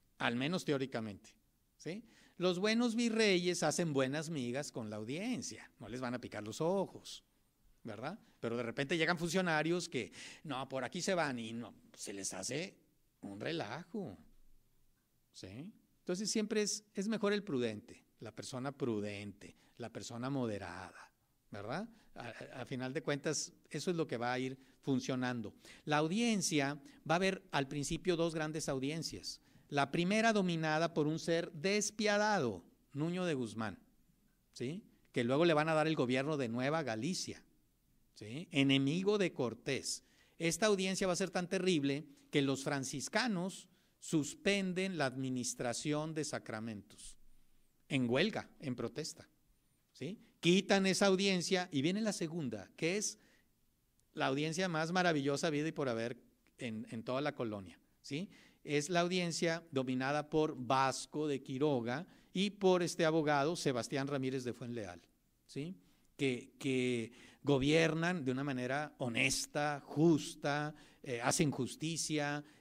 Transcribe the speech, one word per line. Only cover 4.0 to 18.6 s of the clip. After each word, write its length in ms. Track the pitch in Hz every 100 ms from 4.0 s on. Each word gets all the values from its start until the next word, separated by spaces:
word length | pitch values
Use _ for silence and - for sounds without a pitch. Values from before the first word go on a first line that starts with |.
| 131 147 160
migas 420 | 156 120 127 143
con 180 | 139 107
la 80 | 107
audiencia, 760 | 107 151 226 196 - 107 - -
no 80 | 104
les 140 | 127
van 120 | 127
a 80 | 123
picar 220 | - 107
los 180 | 107 104
ojos, 600 | 160 196 180 104 - - _ _ _ _ _ _
¿verdad? 360 | - 104 135 208 _ _
Pero 180 | 120 117
de 60 |
repente 340 | 117 117 139 175
llegan 200 | 160 175
funcionarios 720 | 170 185 180 156 156 175 165
que, 240 | 131 95 - - -
no, 240 | 160 131 135
por 160 | 135
aquí 180 | 120 180
se 120 | 196
van 260 | 180 151 123
y 140 | 113
no, 200 | 117 107 - - -
se 180 | -
les 200 | 98 95
hace 440 | 95 95 139 190 - _ _ _ _
un 180 | 101 101
relajo, 760 | 127 165 104 139 180 214 151 92 - - - - _ _ _ _ _ _ _
¿sí? 400 | - 92 107 185 - _ _
Entonces 300 | - 180 214
siempre 340 | 220 208 214
es, 200 | 208 - -
es 140 | - 196
mejor 260 | 220 202
el 100 | 208
prudente, 600 | 196 135 120 107 - - _ -
la 140 | 113
persona 380 | - 104 127